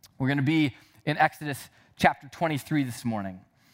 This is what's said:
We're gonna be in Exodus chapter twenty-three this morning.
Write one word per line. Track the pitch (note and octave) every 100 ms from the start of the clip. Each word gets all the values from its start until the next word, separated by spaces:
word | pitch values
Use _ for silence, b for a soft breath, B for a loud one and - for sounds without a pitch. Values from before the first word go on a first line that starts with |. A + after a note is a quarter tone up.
| - _
We're | C3
gonna | C#3+
be | C#3 D#3+ D3 - b b
in | - D3+
Exodus | D#3 - D3+ C#3 - b b _
chapter | F3+ D3 C#3
twenty-three | - E3 D3 - D#3
this | C3 A#2
morning. | B2 A2 G2 F#2 - _ b